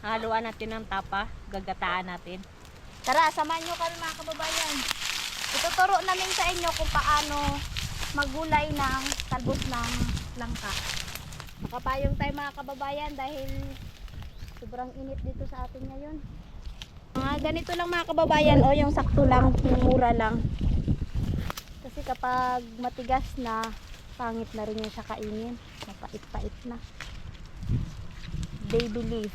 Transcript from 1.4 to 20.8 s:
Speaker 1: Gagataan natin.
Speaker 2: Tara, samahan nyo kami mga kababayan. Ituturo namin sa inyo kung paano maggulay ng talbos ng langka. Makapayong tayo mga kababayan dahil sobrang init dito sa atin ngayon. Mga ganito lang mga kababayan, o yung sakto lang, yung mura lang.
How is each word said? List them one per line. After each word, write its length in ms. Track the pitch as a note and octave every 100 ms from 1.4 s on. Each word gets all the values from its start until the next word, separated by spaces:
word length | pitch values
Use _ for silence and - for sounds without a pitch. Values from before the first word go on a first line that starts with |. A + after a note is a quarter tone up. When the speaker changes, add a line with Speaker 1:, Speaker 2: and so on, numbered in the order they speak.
| -
Speaker 1:
Gagataan 580 | G3 F#3+ F#3 F#3 F3+ F#3
natin. 320 | F3 F3 F#3 G3 - - - - -
Speaker 2:
Tara, 320 | - C#4 D#4
samahan 320 | D4+ D4+ E4
nyo 100 | E4+
kami 200 | E4+ E4+ E4+
mga 200 | E4 D#4+
kababayan. 540 | D#4+ D#4 D#4+ D#4+ D#4+ C#4+ - - - - - - - C#4
Ituturo 400 | E4+ F4 F#4+ F#4
namin 260 | F#4+ F#4 F#4
sa 140 | F#4+ F4
inyo 240 | F#4 E4+
kung 200 | E4 D#4
paano 460 | D4 C#4+ D4 D4 C#4+ C#4+ C#4 - - - - -
maggulay 540 | C#4+ C#4+ C#4 D#4+ D4+ D4+
ng 340 | D4 C4+ C4+ C4+ - -
talbos 340 | B3+ B3 C4+
ng 260 | B3+ A#3+ A#3 B3 B3 - - -
langka. 360 | A#3 A#3 G3+ F#3+ - - - - - - - -
Makapayong 500 | - A#3+ B3+ C4+ C#4
tayo 160 | C#4 C#4+
mga 220 | C#4 C#4+
kababayan 580 | C#4 C4+ C4+ C#4 C#4+ D4+ C#4+
dahil 320 | C4+ D4 C4+ C#4 C4+ - - - - - - - - -
sobrang 360 | A3+ A#3+ B3+
init 260 | C4+ C4+ C#4
dito 260 | C4 C4 C4+
sa 160 | C4
atin 160 | B3+ C4 C4
ngayon. 300 | C4+ D4 D#4 - - - - - - - - -
Mga 180 | - C4+ D4
ganito 320 | D4+ D#4+ E4+
lang 160 | F4 F4
mga 160 | F4 E4
kababayan, 540 | D#4+ E4 D#4 D4+ C#4+
o 120 | C4+
yung 200 | D4 C#4+
sakto 320 | C#4+ C#4 C#4+
lang, 280 | C#4 B3+ C4 B3
yung 160 | C4 B3+
mura 300 | B3+ B3+ B3
lang. 280 | A#3 A3 A#3 - - - -